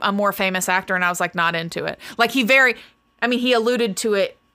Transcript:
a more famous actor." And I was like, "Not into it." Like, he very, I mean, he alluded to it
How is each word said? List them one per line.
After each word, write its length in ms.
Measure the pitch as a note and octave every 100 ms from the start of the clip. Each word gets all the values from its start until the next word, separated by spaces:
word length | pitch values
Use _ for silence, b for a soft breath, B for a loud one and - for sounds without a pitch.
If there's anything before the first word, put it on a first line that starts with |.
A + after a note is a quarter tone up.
a 100 | G3+
more 200 | G3+ G3+
famous 360 | G3 F#3+ F#3 F#3
actor." 260 | F#3 F#3
And 100 | F#3
I 40 | F3+
was 120 | F3
like, 140 | F3
"Not 200 | F3+ E3+
into 300 | E3 E3 F3 D#3+
it." 120 | - B B
Like, 120 | A#3
he 120 | C4
very, 340 | A3 C4+ B3+ - B B _ -
I 40 | A#3
mean, 120 | A#3+
he 120 | B3
alluded 440 | A#3 A3+ B3 A#3 F3+
to 160 | A3+
it 220 | G3+ F#3 - _